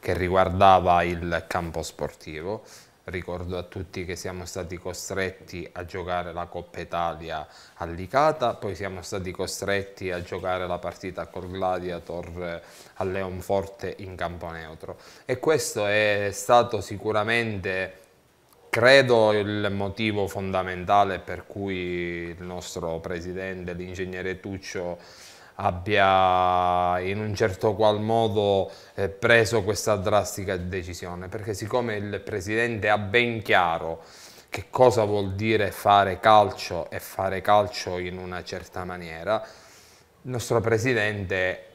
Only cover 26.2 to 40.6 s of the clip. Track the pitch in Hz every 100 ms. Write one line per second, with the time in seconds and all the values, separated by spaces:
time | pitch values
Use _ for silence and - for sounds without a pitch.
26.2 | 92 92 90 90 90 90 90 87 92 101
27.2 | 107 101 113 90 113 101 110 104 107 113
28.2 | 113 104 101 98 92 - - - 98 -
29.2 | 113 117 107 113 98 101 - 104 95 104
30.2 | 104 - 98 92 90 95 87 87 92 87
31.2 | 90 110 110 98 104 123 120 104 104 101
32.2 | - 104 92 110 120 113 104 104 101 120
33.2 | 120 113 101 101 87 82 82 82 - -
34.2 | - - - - - - 127 113 104 104
35.2 | 98 98 110 107 101 - 104 101 98 90
36.2 | - 107 101 - - 85 - 104 - -
37.2 | 95 95 90 104 98 - - 90 90 92
38.2 | 92 90 85 92 87 - 90 87 85 80
39.2 | 85 107 - - - - - - _ _
40.2 | 127 123 - 117